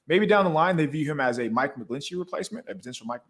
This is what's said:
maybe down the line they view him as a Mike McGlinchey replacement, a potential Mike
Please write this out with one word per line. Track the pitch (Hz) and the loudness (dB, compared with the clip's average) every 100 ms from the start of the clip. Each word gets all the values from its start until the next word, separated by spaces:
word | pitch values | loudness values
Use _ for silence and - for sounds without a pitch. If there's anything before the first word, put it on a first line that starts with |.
| - | 0
maybe | 175 214 | 2 6
down | 208 185 | 4 4
the | |
line | 156 175 175 | 4 4 2
they | 151 | 0
view | 151 143 | 0 -2
him | 147 | 0
as | 131 120 | 0 0
a | 117 | 0
Mike | 117 139 127 | 0 0 -2
McGlinchey | 107 131 - 180 | -8 -8 -6 -8
replacement, | 180 - 190 220 - | -6 -6 -6 -10 -12
a | 196 | -14
potential | 240 - 120 | -12 -12 -10
Mike | 123 - | -10 -12